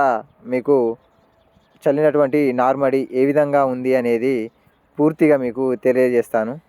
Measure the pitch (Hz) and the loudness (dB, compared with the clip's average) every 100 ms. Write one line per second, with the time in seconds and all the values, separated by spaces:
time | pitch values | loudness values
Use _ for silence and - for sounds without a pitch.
0 | 139 113 - _ 117 127 123 139 117 113 | 2 0 -6 _ -8 -4 0 0 0 -4
1 | _ _ _ _ _ _ _ _ 156 143 | _ _ _ _ _ _ _ _ -2 0
2 | 151 147 143 147 143 123 127 135 139 135 | 2 2 0 0 0 0 0 0 0 -2
3 | 127 127 135 143 143 143 135 127 127 131 | -2 0 0 2 0 2 0 -2 -2 -2
4 | 120 117 127 131 110 - _ _ _ - | 0 -2 -2 -4 -6 -14 _ _ _ -2
5 | 151 151 160 143 123 113 131 123 127 127 | -2 2 2 2 -2 -4 -4 -2 0 2
6 | 127 120 - 117 110 147 | 2 0 0 -2 -4 -8